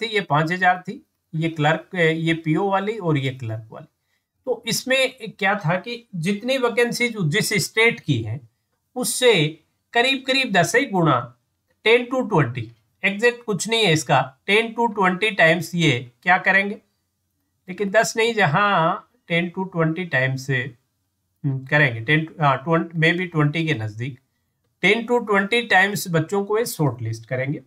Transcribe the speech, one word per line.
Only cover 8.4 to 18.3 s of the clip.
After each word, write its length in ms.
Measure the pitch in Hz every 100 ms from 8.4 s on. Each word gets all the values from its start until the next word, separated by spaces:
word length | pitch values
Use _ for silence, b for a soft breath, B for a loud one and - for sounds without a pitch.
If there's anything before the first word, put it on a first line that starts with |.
| - _ _ _ _ 247
उससे 640 | 240 - 254 185 151 156 _ _ _
करीब 300 | 240 262 269 262
करीब 260 | 262 240
दस 220 | 190 160 247
ही 100 | 269
गुना, 520 | 190 156 123 120 - _ _ _ _
टेन 220 | 220 240 240
to 160 | 262 -
ट्वेंटी, 440 | 175 120 123 110 - _ _
एग्जैक्ट 420 | 196 202 240 233
कुछ 240 | - 185 208
नहीं 160 | 226
है 80 | 202
इसका, 280 | 156 - 135 127 - -
टेन 280 | 208 233
to 140 | 240 226
ट्वेंटी 360 | 208 185 180 220
टाइम्स 440 | 202 165 175 -
ये 360 | 175 156 120 123 _
क्या 160 | 180 185
करेंगे, 400 | 190 185 202 214 _ _ _ _ _ _ _ _ -
लेकिन 220 | 185 196
दस 260 | 214 - 226
नहीं, 180 | 226